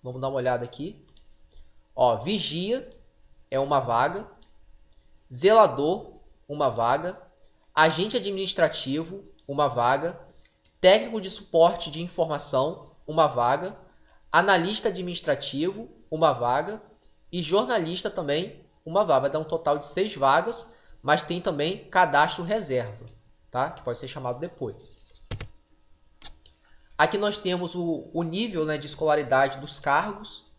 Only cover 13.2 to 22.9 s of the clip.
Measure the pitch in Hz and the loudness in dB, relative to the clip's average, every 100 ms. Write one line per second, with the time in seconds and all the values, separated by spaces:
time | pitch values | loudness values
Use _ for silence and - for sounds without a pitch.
13.2 | 151 120 120 147 180 214 - _ _ _ | 2 4 0 0 -2 -12 -20 _ _ _
14.2 | _ - 202 185 175 214 226 185 180 170 | _ 4 6 4 4 -2 -2 -4 -8 -6
15.2 | - 139 - 135 170 202 233 - - 156 | -2 -2 -2 -4 -4 -6 -16 -20 -10 2
16.2 | 160 123 120 131 165 214 - _ _ _ | 2 2 0 0 -2 -10 -14 _ _ _
17.2 | _ 175 151 190 247 233 160 175 156 170 | _ -8 0 0 2 0 0 -4 -4 -4
18.2 | 147 147 185 - _ _ - 180 202 135 | -2 -2 -2 -12 _ _ -2 0 4 4
19.2 | 139 156 156 165 - 143 - - 208 147 | 4 -2 -4 -2 0 -2 -2 -2 -2 2
20.2 | 135 147 180 - - - _ - - 151 | 4 4 2 -8 -12 -20 _ -10 0 0
21.2 | - 175 180 147 156 196 - 185 185 143 | 0 -4 -4 -2 -2 -4 -2 2 4 4
22.2 | 151 - 170 214 165 127 113 | 2 0 -4 -4 -2 -4 -4